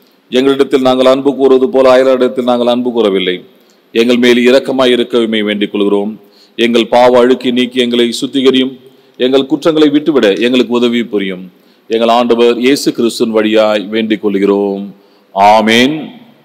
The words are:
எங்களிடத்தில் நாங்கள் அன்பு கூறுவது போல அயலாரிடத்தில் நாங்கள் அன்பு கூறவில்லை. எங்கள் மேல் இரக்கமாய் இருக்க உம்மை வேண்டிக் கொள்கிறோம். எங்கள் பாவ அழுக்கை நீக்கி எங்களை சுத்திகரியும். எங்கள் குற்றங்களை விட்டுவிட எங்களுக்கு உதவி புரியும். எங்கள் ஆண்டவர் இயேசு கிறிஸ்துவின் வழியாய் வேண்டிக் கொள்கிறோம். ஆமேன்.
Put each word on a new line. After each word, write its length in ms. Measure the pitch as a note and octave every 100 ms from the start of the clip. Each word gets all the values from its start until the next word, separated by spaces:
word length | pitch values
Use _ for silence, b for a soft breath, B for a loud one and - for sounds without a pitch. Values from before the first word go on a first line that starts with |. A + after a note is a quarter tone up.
| b b -
எங்களிடத்தில் 520 | B2+ C3+ C3+ C3 C#3+
நாங்கள் 240 | B2+ B2+ B2+
அன்பு 300 | C3+ C#3 B2+
கூறுவது 340 | C3+ C3 B2+
போல 260 | C3 C3 B2+
அயலாரிடத்தில் 480 | C3 B2+ B2 B2+
நாங்கள் 240 | B2 B2 A#2+
அன்பு 240 | B2 B2
கூறவில்லை. 520 | A#2 G#2 F#2+ F#2 F2+ - _ b b b
எங்கள் 260 | A2+ A#2+ A#2+
மேல் 360 | B2 A#2+ B2
இரக்கமாய் 380 | C3 C3 C3 B2+
இருக்க 260 | B2 A#2 A#2+
உம்மை 240 | A2+ A2
வேண்டிக் 300 | G#2 G#2 G2+
கொள்கிறோம். 480 | G#2 G2+ G2+ G#2 G#2+ _ b b -
எங்கள் 320 | A#2 A#2 A2+
பாவ 300 | B2 B2 B2
அழுக்கை 340 | B2 B2+ C3
நீக்கி 280 | A#2+ B2 B2+
எங்களை 340 | A#2+ A#2+ A#2+ A2
சுத்திகரியும். 580 | B2+ C#3 C3 C3 C3 C3 - b b b
எங்கள் 280 | B2+ C3+ C3+
குற்றங்களை 440 | D3+ E3+ D#3 D3+
விட்டுவிட 440 | D3 D3+ C3+ G#2+
எங்களுக்கு 400 | G2 A#2+ B2+ A2
உதவி 300 | A#2+ A#2+ A#2+
புரியும். 480 | G#2+ G2+ F#2+ F#2 F#2 _ b b b
எங்கள் 200 | A2+ A#2
ஆண்டவர் 500 | A#2 A#2+ A#2 A#2+ A#2
இயேசு 340 | B2 C#3 D#3+
கிறிஸ்துவின் 420 | D3 A#2 - A#2
வழியாய் 520 | A2 G#2+ G#2+ G#2+ G#2+ G2
வேண்டிக் 340 | A2 A2 G#2
கொள்கிறோம். 720 | G#2 G2 G2 G2+ G2+ G2 G2+ - b b b F#2+
ஆமேன். 760 | G2+ A2 A2 A#2 C3 D#3 A2 - - _